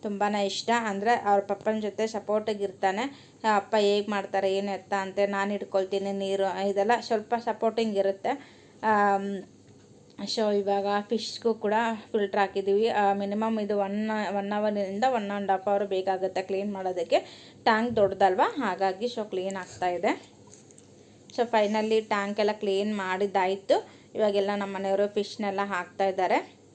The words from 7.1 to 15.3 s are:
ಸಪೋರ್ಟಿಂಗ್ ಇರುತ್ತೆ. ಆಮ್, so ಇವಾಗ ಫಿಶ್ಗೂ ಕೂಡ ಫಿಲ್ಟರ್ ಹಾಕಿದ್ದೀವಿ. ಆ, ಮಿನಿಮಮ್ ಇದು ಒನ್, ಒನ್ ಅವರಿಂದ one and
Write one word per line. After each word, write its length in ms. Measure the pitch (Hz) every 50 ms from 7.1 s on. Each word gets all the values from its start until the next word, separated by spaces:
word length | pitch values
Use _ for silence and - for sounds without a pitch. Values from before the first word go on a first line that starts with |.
| 240 214 214 - 240
ಸಪೋರ್ಟಿಂಗ್ 640 | 233 226 233 214 - - 226 220 226 226 220 208 196
ಇರುತ್ತೆ. 640 | 190 196 196 196 - - 262 277 - - - - - - - - -
ಆಮ್, 600 | 220 214 208 202 202 196 196 196 202 202 190 190 - - - - - - - - - - - - - - - 202
so 340 | 208 - - 220 208 208 202
ಇವಾಗ 280 | 196 196 202 196 196 202 202 202 208 -
ಫಿಶ್ಗೂ 460 | 233 220 220 - - - - 233 226
ಕೂಡ 200 | 226 - 208 208 214 233 226 226 214 - - -
ಫಿಲ್ಟರ್ 280 | 226 202 196 196 208
ಹಾಕಿದ್ದೀವಿ. 480 | 196 190 190 196 190 196 196 202 220 226
ಆ, 240 | - 208 202 196 196
ಮಿನಿಮಮ್ 480 | 202 202 202 202 214 220 226 226 220
ಇದು 180 | 208 202 208 202
ಒನ್, 320 | 196 190 202 208 214 220 214 214 214 175 196
ಒನ್ 160 | 202 202 202 208
ಅವರಿಂದ 520 | 208 208 214 208 202 202 190 196 202 226 262 262
one 120 | 226 208
and 200 | 202